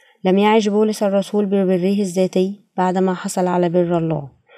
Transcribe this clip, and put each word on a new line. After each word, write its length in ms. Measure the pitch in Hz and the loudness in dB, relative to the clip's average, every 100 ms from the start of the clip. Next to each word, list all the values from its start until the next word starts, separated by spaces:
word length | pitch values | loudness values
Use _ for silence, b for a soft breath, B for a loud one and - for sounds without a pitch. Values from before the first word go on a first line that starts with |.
| b b | b b
لم 140 | 185 190 | 0 2
يعش 300 | 208 220 208 | 4 2 2
بولس 340 | 208 220 214 | 0 0 0
الرسول 440 | 208 196 190 208 202 | 0 0 -2 -2 0
ببره 560 | 196 185 185 185 202 | 0 2 0 0 0
الذاتي 580 | 190 180 185 190 190 202 _ - | -2 -2 0 0 -2 -4 _ -2
بعدما 380 | 185 185 190 | 0 0 0
حصل 320 | 180 202 - 180 | -2 -6 -4 -2
على 220 | 180 175 | 0 0
بر 300 | 175 170 170 | 0 0 0
الله، 300 | 165 151 139 _ _ | -2 -4 -8 _ _